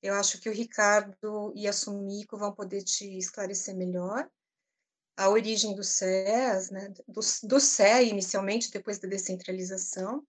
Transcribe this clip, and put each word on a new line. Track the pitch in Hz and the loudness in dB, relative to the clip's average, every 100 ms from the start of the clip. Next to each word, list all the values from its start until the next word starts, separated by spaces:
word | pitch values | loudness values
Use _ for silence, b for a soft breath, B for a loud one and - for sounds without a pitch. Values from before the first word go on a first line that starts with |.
Eu | 196 202 | -2 0
acho | 196 185 | 0 -2
que | 220 | -6
o | |
Ricardo | 214 233 - 208 208 202 196 214 214 208 - | -6 -6 2 6 6 4 -10 -8 -6 -6 -4
e | 208 | -2
a | |
Sumiko | 202 - 202 196 202 208 208 | -2 -4 -6 -6 -8 -10 -6
vão | 208 | -6
poder | 202 196 196 | -6 -6 -6
te | 190 - 202 190 | -4 -4 -4 -8
esclarecer | 185 - 190 196 - 185 | -8 -6 -6 -4 -6 -4
melhor | 180 180 180 220 330 _ _ _ _ _ _ _ _ - | -4 -2 -4 -6 -6 _ _ _ _ _ _ _ _ 2
a | 190 | 4
origem | 214 220 220 214 196 | 4 2 0 0 -2
do | |
ceas, | 185 - 190 190 190 226 262 190 190 | -2 0 2 2 2 2 2 0 -2
né? | 196 202 190 - | -10 -12 -16 -12
Do, | - 214 - | -4 -2 -2
do | 208 262 | 2 4
cea | 269 - 202 240 | 4 6 8 8
inicialmente, | 247 202 185 208 196 220 233 | 6 2 -2 -2 0 -2 -2
depois | 202 185 202 | -8 -8 -6
da | 185 | -4
descentralização. | 196 - 185 - 185 185 190 - - 190 269 | -6 -4 -8 -6 -6 -6 -6 -8 -6 -6 -6